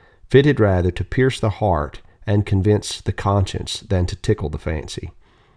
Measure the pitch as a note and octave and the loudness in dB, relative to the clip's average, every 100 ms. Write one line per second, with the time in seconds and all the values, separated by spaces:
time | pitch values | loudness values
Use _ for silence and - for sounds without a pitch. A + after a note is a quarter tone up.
0 | _ _ - C3 C#3+ C#3 G#2 F#2 F2 - | _ _ 4 4 6 4 4 4 0 -2
1 | F#2 - C3 - A2 - G#2+ D#2 D2 - | -4 0 0 0 -4 0 0 0 -2 -10
2 | - _ - G#2 G2 G2 G2+ G#2 - - | -20 _ -2 0 2 2 2 2 0 -8
3 | - - G2+ G2+ F#2 - - - - F#2 | -8 -4 0 0 0 -4 -8 -10 -4 -2
4 | F2+ - - G#2 D2+ D#2+ D#2+ D#2 - - | -2 -4 -2 -2 -2 -6 -6 -6 -8 -12
5 | E2 - _ _ _ | -14 -16 _ _ _